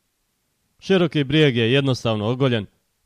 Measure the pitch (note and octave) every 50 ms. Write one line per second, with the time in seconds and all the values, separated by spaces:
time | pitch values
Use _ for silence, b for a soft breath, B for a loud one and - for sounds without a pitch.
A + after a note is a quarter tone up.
0 | _ _ _ _ _ _ _ _ _ _ _ _ _ _ _ _ - - F#3+ F#3
1 | F3+ D#3 - D#3 C#3+ B2+ C3+ D#3 D#3 C#3+ A#2+ A#2+ A#2 A2 B2+ C#3 C#3 C3+ B2+ -
2 | - A#2 A2 G#2+ G2+ A2 B2+ B2+ C#3 C3 A#2+ A2+ G2 - _ _ _ _ _ _
3 | _